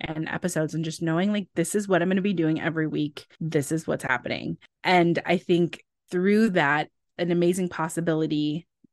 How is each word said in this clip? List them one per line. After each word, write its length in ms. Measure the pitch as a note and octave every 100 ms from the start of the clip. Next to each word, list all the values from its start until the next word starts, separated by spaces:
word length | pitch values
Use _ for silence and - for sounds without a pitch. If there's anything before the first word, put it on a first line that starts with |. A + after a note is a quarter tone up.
and 280 | D#3+ D#3 D#3+
episodes 460 | E3 F3+ D#3+ D#3
and 100 | D#3+
just 180 | D#3+ -
knowing, 300 | E3 D#3+ G3
like, 160 | G#3 F#3
this 200 | - E3+
is 140 | G#3 G3+
what 120 | F3+
I'm 80 | G#3
gonna 140 | F#3+
be 100 | G3
doing 280 | E3+ D#3+ D#3+
every 260 | D#3+ D#3+ D#3
week. 400 | D3+ D3 - - _
This 320 | D#3+ D#3 C#3
is 140 | D#3+ E3
what's 180 | D#3
happening. 540 | - B2 - D2+ F#2+ E3 - _
And 360 | - F3+ E3+ E3 -
I 100 | F3
think 480 | - F3 E3+ - _ _ _
through 400 | F3+ F#3+ G#3 A3
that, 380 | F3+ C#3+ D3 - _ _ -
an 120 | F3
amazing 360 | F3 E3+ F#3 F3+
possibility 1000 | - D#3+ - E3 D#3 D#3 D3+ D3+ D#3 - _ _